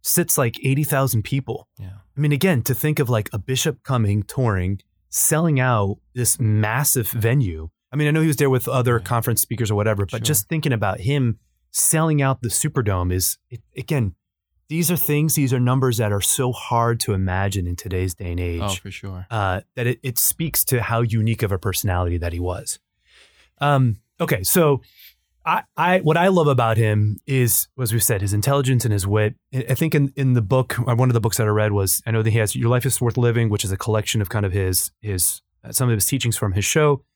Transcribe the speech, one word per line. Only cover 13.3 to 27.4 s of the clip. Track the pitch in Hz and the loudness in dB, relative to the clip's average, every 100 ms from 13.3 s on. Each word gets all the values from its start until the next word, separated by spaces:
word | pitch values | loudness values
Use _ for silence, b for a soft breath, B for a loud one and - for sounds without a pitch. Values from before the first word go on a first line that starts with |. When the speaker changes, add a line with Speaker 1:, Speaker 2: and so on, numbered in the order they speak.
| - _ | -4 _
Speaker 1:
it, | 120 _ - | -18 _ -14
again, | - 147 101 - _ _ _ _ _ | -4 -2 -2 -6 _ _ _ _ _
these | 160 170 | -2 0
are | 175 | 0
things, | - 147 156 | 0 0 0
these | 156 135 | 0 0
are | 127 | 2
numbers | 123 131 127 113 | 2 2 2 0
that | 107 | 0
are | 101 | 0
so | - - 127 | -2 0 -2
hard | 117 - 117 117 117 | -4 -2 0 0 0
to | - | -2
imagine | 95 95 92 101 98 87 | -2 0 0 -2 -2 -4
in | 87 | -6
today's | - 92 92 | -6 -4 -4
day | - 90 | -6 -8
and | 87 | -6
age, | 87 85 | -4 -4
Speaker 2:
Oh, | 101 | -4
for | 92 98 | -6 -10
sure. | - 101 92 95 | -14 -14 -14 -8
Speaker 1:
uh, | 113 98 92 - | -4 -2 -4 -8
that | - 117 | -6 -4
it, | - | -4
it | 131 120 | -6 -2
speaks | - - 165 - - | -2 -2 -4 -2 -2
to | 123 | -2
how | - 117 | 0 0
unique | 120 113 110 113 | 0 0 0 0
of | 104 | -2
a | 95 | -2
personality | 98 90 98 90 90 87 | -2 -4 -2 -2 0 -2
that | 85 | -4
he | 87 | -4
was. | 87 90 - - _ _ b b b b b _ | -6 -6 -10 -12 _ _ b b b b b _
Um, | 143 139 127 104 _ _ | 0 2 2 -2 _ _
okay, | 170 110 | -2 -2
so | 90 185 156 139 B B B B _ _ | 0 2 4 2 B B B B _ _
I, | - 170 - - | -2 -2 -4 -2
I, | 170 185 | 2 2
what | 151 175 | 2 4
I | 180 | 4
love | 185 147 | 4 4
about | 127 117 113 | 4 2 2
him | 113 107 107 104 - | 2 2 2 -2 -2
is, | 135 | 0